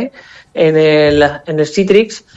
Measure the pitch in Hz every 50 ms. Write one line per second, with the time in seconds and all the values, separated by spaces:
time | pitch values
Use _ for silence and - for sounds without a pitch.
0 | 240 269 - - - - - - - _ - - 170 160 156 156 156 156 151 151
1 | 151 147 147 147 147 143 147 151 - - 156 156 151 151 - 202 190 196 196 208
2 | 226 214 - - - _ -